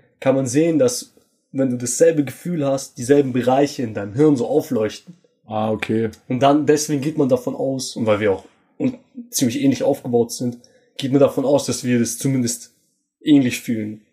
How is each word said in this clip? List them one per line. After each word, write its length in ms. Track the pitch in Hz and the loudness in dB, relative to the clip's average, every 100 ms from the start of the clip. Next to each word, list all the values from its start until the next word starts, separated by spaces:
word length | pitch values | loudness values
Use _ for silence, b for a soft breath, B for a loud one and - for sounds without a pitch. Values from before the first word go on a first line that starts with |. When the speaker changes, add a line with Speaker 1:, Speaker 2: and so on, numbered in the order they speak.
| B _ | B _
Speaker 1:
kann 140 | 135 135 | 0 0
man 100 | 127 | 0
sehen, 340 | 135 170 156 | 0 2 2
dass, 340 | 123 - - _ _ _ _ | 2 0 -10 _ _ _ _
wenn 180 | 131 135 | -4 -2
du 60 | 123 | -2
dasselbe 460 | 120 - 165 156 | -6 4 4 4
Gefühl 420 | 135 - 175 170 139 | -4 -6 -8 -4 -2
hast, 320 | 135 - - | -4 -6 -12
dieselben 360 | 120 143 135 | 2 2 4
Bereiche 480 | 123 117 131 143 - | 0 2 2 0 -2
in 100 | 117 | -6
deinem 200 | 104 101 | -6 -6
Hirn 220 | 120 151 135 | 2 2 2
so 100 | 117 | 0
aufleuchten. 680 | 147 156 117 107 - - - _ _ - | -2 0 -2 -2 -4 -18 -20 _ _ -8
Speaker 2:
Ah, 260 | 110 110 | -4 -2
okay. 400 | 107 - 110 113 - _ | -4 -2 -2 -2 -6 _
Speaker 1:
Und 100 | 123 | 0
dann, 240 | 135 147 147 | 4 4 2
deswegen 340 | 151 - 143 | 0 0 -4
geht 160 | 151 151 | -4 -2
man 100 | 131 | 0
davon 280 | 127 - 127 | 0 -2 -4
aus, 400 | 135 131 127 - | -4 -4 -8 -4
und 100 | 107 | 0
weil 140 | 104 | 2
wir 120 | 104 | 2
auch 140 | 92 - _ _ _ | -2 -6 _ _ _
un-, 180 | - - _ 262 - | -4 -4 _ -20 -10
ziemlich 280 | - 180 135 | -2 -2 2
ähnlich 220 | 139 - | 0 2
aufgebaut 480 | - - 135 120 117 | 0 -2 0 0 0
sind, 280 | - 123 120 b b b - | -2 -6 -6 b b b -8
geht 140 | 131 | 0
man 80 | 139 | 4
davon 240 | 139 - 131 | 4 2 0
aus, 200 | 143 - | 0 0
dass 180 | 120 | -4
wir 160 | 127 120 | 0 0
das 180 | 113 - | 0 -2
zumindest 540 | 139 135 117 - - _ _ _ _ _ | -2 0 -2 -6 -12 _ _ _ _ _
ähnlich 380 | 160 143 123 - | 4 4 4 -2
fühlen. 400 | - 110 107 107 _ | -6 -6 -6 -10 _